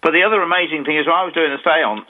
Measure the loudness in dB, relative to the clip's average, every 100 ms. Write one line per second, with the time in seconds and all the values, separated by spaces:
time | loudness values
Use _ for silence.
0 | 2 2 2 2 0 0 -2 -4 -4 -2
1 | 0 0 0 -2 -2 0 0 2 0 -4